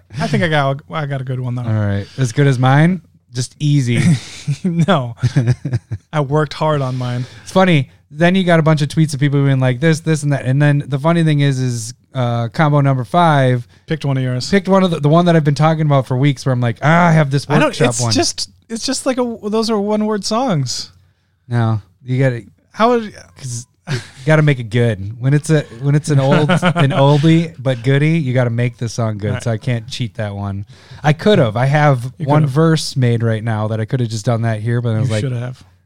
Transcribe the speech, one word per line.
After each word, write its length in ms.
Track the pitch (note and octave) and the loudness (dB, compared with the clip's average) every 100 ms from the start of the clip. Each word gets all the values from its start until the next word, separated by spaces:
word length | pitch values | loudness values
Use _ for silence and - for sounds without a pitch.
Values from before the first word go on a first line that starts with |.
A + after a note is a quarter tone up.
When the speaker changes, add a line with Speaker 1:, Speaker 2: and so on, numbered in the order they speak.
| _ B2 | _ -6
Speaker 1:
I 80 | A3 | -2
think 160 | G3 | 0
I 60 | F3 | 0
got, 320 | D3+ C3+ C#3 - | 0 0 -2 -8
I 140 | E3 C#3+ | -8 -6
got 160 | C#3 | -6
a 20 | |
good 160 | C3 B2+ | -6 -6
one, 160 | B2+ B2 | -6 -6
though. 60 | |
Speaker 2:
All 60 | A#2 | -2
right. 340 | G#2+ G#2 G2+ G2+ - | -2 0 -2 -6 -4
As 160 | B2+ | -4
good 140 | C#3 C#3 | 2 2
as 120 | B2 | 2
mine? 420 | C3 C#3 E3 F#3 - _ _ | 2 4 4 0 -8 _ _
Just 220 | A#2+ A#2 - | -8 -8 -4
easy. 400 | D3 C#3+ A#2+ A#2 | 0 2 2 2
Speaker 1:
<laughs> 80 | E3+ C3 - - - C#3+ | 2 2 -2 -12 -8 -6
No. 520 | F#3 E3+ D#3+ E3 A#2+ - B2 C#3+ A#2 B2 | -4 0 2 0 -2 -4 -2 0 0 -2
Speaker 2:
<laughs> 500 | C#3 B2+ - A2 - | -4 -8 -6 -12 -6
Speaker 1:
I 80 | D#3 | -4
worked 320 | C3+ D3+ D3+ | -2 -2 -2
hard 280 | - D#3 D3 | -2 -2 0
on 140 | C3 B2+ | -2 -4
mine. 300 | B2 B2 B2 - | -4 -6 -8 -12
Speaker 2:
It's 80 | - | -4
funny. 400 | F#3+ F#3 D#3 C3 _ _ | 2 4 2 0 _ _
Then 240 | D3 E3+ F#3+ | 0 2 2
you 100 | F3+ | 2
got 160 | E3 | 2
a 20 | |
bunch 180 | D#3 D3+ | 4 2
of 60 | C#3+ | 0
tweets 260 | - D#3 | 0 0
of 60 | C3 | 0
people 240 | D3 C#3+ | 0 2
being 160 | C#3 C3+ | 2 2
like, 220 | C3 A#2+ | 0 0
"This, 180 | E3 D#3 | 0 0
this, 240 | D#3+ D#3 | 0 -2
and 80 | C#3+ | 0
that." 140 | C#3 B2+ | -2 0
And 160 | C3+ | 2
then 220 | D3 C#3+ C3+ | 2 2 -2
the 100 | C#3 | -2
funny 280 | D#3 E3+ D#3+ | 0 2 2
thing 160 | D3 | 2
is, 180 | C#3+ C3 | 2 0
is, 340 | B2+ A#2+ A2+ - _ | -2 -4 -8 -14 _
uh, 340 | C3+ A#2+ A#2 A#2 | -4 -2 -2 -4
combo 320 | - D3+ D3 | 0 2 4
number 240 | C#3 C3 | 2 0
five 640 | A#2+ F3 F3 C#3+ C3 B2 - _ - | 0 2 4 4 2 0 -4 _ -8
Speaker 1:
Picked 200 | D#3+ C#3 | -6 -2
one 100 | C3+ | -2
of 80 | |
yours. 260 | B2+ B2+ - | -2 -4 0
Speaker 2:
picked 200 | G3 F#3 | 0 2
one 140 | F#3+ | 2
of 80 | F#3 | 2
the, 100 | E3 | 0
the 80 | C#3+ | 2
one 160 | D#3+ F3 | 4 4
that 100 | E3 | 4
I've 80 | |
been 120 | D3+ D3 | 2 2
talking 300 | D#3 D#3+ D#3 | 2 2 2
about 220 | C#3 B2 | 0 0
for 80 | B2+ | 0
weeks 280 | C#3+ C3+ C3+ | 0 0 -2
where 80 | |
I'm 80 | B2 | 0
like, 160 | A#2+ A2 | -2 -2
"Ah, 260 | C#3+ E3+ F3 | 2 4 4
I 40 | |
have 180 | D#3+ C#3+ | 4 2
this 160 | C#3 - | -2 0
Speaker 1:
I 60 | D3 | 0
don't, 80 | D4 | 0
Speaker 2:
workshop 220 | G#3+ - | 0 0
Speaker 1:
it's 120 | - | 0
Speaker 2:
one." 120 | A#2+ | 0
Speaker 1:
just, 360 | A#3 E4 - - _ _ | 0 -2 -4 -12 _ _
it's 160 | A3+ - | -8 -6
just 200 | C4 D4 | -4 -4
like 120 | B3 | -2
a, 200 | B3 A3+ | -4 -6
those 260 | G#3 A3 A3 | -4 -2 -2
are 80 | G#3+ | -2
one 280 | G3+ G#3+ G#3+ | -2 -2 -2
word 180 | G#3+ | -2
songs. 720 | - A3 C4+ D#3+ B2+ - - _ _ _ _ _ - | -4 -2 -2 -2 -2 -6 -12 _ _ _ _ _ -6
Speaker 2:
No, 320 | A#2+ A2+ A2 - _ | -2 0 -2 -6 _
you 160 | B2 B2+ | -6 0
gotta, 240 | C3+ A#2+ G#2 _ _ | 0 -2 -10 _ _
Speaker 1:
How 200 | - A3+ | 0 2
would 220 | A#3+ G#3+ - - - | 2 -2 -12 -20 -16
Speaker 2:
'cause 320 | C3+ A#2+ - _ - | -12 -12 -14 _ -8
you 80 | B2+ - - C3 | -8 -8 -8 0
gotta 160 | D#3 | 2
make 180 | D3+ B2+ | 4 0
it 100 | A2+ | -2
good. 500 | A#2+ A#2+ G2 G2 A#2 | 0 0 -2 -8 -4
When 140 | C3 | 0
it's 160 | D3 D3 | 0 2
a, 140 | D#3 - A2+ | 0 0 -6
when 140 | C#3 D3 | 0 0
it's 140 | D3 | 2
an 100 | C#3+ | 2
old, 300 | C3+ E3+ D#3 | 4 2 4
Speaker 1:
<laughs> 0 | |
Speaker 2:
an 420 | F3 F3+ E3+ C#3 | 2 0 2 2
oldie 640 | C3+ C#3 D3 D#3+ E3 E3 - | 4 4 4 4 4 2 -4
but 240 | B2+ B2 | -6 -2
goodie, 360 | A#2+ C#3 D3+ E3 | 0 2 2 0
you 140 | C3 | 0
gotta 160 | B2 A#2+ | 0 0
make 280 | A#2 B2 A#2+ | 0 -2 -4
the 100 | A#2 | -8
song 300 | - A2+ G#2 | -4 -4 -4
good. 160 | G#2 | -4
Speaker 1:
Right. 100 | G2+ | -4
Speaker 2:
So 80 | A#2+ | -4
I 60 | A2 | -4
can't 280 | - A#2+ A2 | -2 -4 -6
cheat 260 | - A#2 - | -8 -8 -6
that 180 | G#2 | -8
one. 320 | G2+ G2+ G2 G2+ - - - | -6 -6 -8 -10 -18 -20 -4
I 80 | D3 | 0
could 280 | D3+ G#3 G#3 | 2 2 2
have. 180 | A#2+ G#2+ | 2 0
I 80 | C3+ | 0
have 480 | D3+ D3 C3 B2+ - | 4 4 2 -2 -8
Speaker 1:
You 80 | C#3+ | 0
Speaker 2:
one 160 | D3 | 2
Speaker 1:
could've. 100 | D3+ | 2
Speaker 2:
verse 420 | C3 E3 D#3 - C#3 | 2 2 2 -2 -2
made 260 | B2 A#2 | 0 0
right 220 | A#2 A2 | 0 -2
now 240 | A2+ G#2+ G#2+ | -4 -4 -4
that 140 | A2 | -4
I 40 | A2 | -4
could 140 | C3 | -4
have 100 | A#2 | -4
just 160 | A2 A2+ | -4 -2
done 180 | A#2 | -2
that 180 | A2+ G#2+ | -2 -4
here, 180 | A2 A#2+ | -2 -2
but 140 | A#2 A2 | -2 -2
I 40 | |
was 100 | G#2+ | 0
Speaker 1:
You 40 | A2 | -2
Speaker 2:
like, 60 | |
Speaker 1:
should 100 | C3 | -4
have. 320 | B2 B2 C3 - _ | -6 -8 -12 -20 _